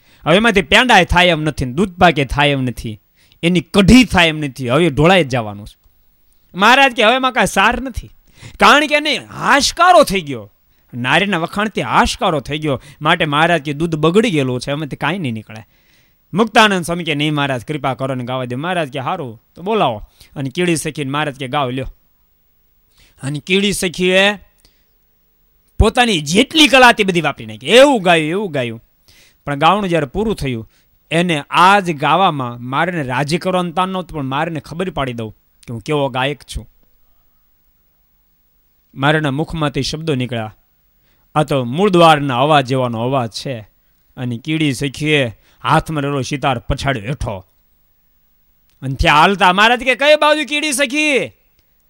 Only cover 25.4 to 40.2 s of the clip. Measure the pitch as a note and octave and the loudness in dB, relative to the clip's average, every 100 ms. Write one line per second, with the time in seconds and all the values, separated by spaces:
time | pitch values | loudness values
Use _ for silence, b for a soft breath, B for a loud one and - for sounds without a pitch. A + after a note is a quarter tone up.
25.4 | _ _ _ - G#3 B3+ A#3+ F3+ D3 F#3 | _ _ _ 0 2 2 2 0 0 0
26.4 | C4 D#4+ D4 C4 B3 - F#3+ F3 D3+ - | 2 2 4 8 6 6 0 0 -2 -6
27.4 | A2+ G#2+ B2+ A3+ C#4+ B3+ F3+ E3+ D3+ F#3 | -12 -12 2 6 6 4 2 2 0 -4
28.4 | G#3 C#3+ A#2+ A2+ - _ _ b b b | -4 -4 -6 -8 -18 _ _ b b b
29.4 | - C#3+ D#3+ G3 G3 E3 C#3+ F3+ A3+ D3+ | -8 0 2 2 0 -2 -2 -4 -4 -4
30.4 | C#3 A#2 A2 _ _ _ _ D#3+ F3+ D3+ | -6 -8 -10 _ _ _ _ -2 -2 -4
31.4 | - C#3+ F3+ G3+ F3+ D3 D3 E3 F#3+ D3 | -2 4 6 4 2 -2 0 2 2 0
32.4 | B2 A#2+ B2 C3+ F3 F3 B2+ B2+ C#3+ F3 | -6 -10 -6 -4 -4 -4 -4 -4 -4 -4
33.4 | F#3 F3+ F3 F#3 F#3 F#3 F3 D#3 C3 C#3 | -2 -4 -4 -4 -4 -6 -8 -10 -6 -6
34.4 | E3+ D#3+ - D#3+ F#3 D3 C3+ A#2 A2 - | -6 -8 -10 -10 -8 -6 -6 -8 -12 -14
35.4 | _ _ - A#2 B2+ D3+ C#3 B2 C3+ C#3+ | _ _ -14 -12 -6 -4 -2 -2 -4 -6
36.4 | - - A2 _ _ _ _ _ _ _ | -12 -16 -16 _ _ _ _ _ _ _
37.4 | _ _ _ _ _ _ _ _ _ _ | _ _ _ _ _ _ _ _ _ _
38.4 | _ _ _ _ _ - C#3 D#3 D3+ C3+ | _ _ _ _ _ -4 0 0 -2 -4
39.4 | D#3 E3 D3 C#3 B2+ D3+ D#3+ C3 | -6 -4 -4 -4 -6 -6 -4 -4